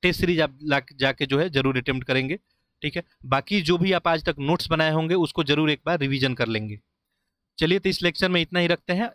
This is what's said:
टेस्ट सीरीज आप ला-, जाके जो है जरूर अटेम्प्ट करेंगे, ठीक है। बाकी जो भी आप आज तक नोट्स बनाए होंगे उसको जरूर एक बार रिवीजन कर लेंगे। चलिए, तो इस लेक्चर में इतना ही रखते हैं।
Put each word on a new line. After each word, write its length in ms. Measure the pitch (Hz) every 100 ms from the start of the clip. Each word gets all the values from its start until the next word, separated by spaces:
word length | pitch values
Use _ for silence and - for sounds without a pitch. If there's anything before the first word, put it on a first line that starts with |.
टेस्ट 180 | 180 170
सीरीज 220 | 180 170
आप 180 | 151 135
ला-, 300 | 151 139 131 139
जाके 300 | 135 131 139
जो 140 | 139
है 100 | 180
जरूर 280 | 139 135 127
अटेम्प्ट 300 | 123 131 123
करेंगे, 320 | 131 131 185 _ _ _ _
ठीक 140 | 151 175
है। 80 | - _ 131
बाकी 360 | 135 - 202
जो 160 | 156 175
भी 140 | 190
आप 160 | 180 175
आज 160 | 165
तक 120 | 165 147
नोट्स 300 | 139 175 -
बनाए 220 | 160 160
होंगे 240 | 156 160 185
उसको 280 | 160 -
जरूर 280 | 143 147 156
एक 100 | 147 -
बार 140 | 165
रिवीजन 340 | 139 135 131
कर 140 | 123 117
लेंगे। 320 | 110 107 104 _ _ _ _ _ _ _ -
चलिए, 200 | 160 190
तो 100 | 196
इस 120 | 180
लेक्चर 280 | 175 165 185
में 120 | 180
इतना 180 | 165 180
ही 80 | 170
रखते 260 | 170 -
हैं। 180 | 180 180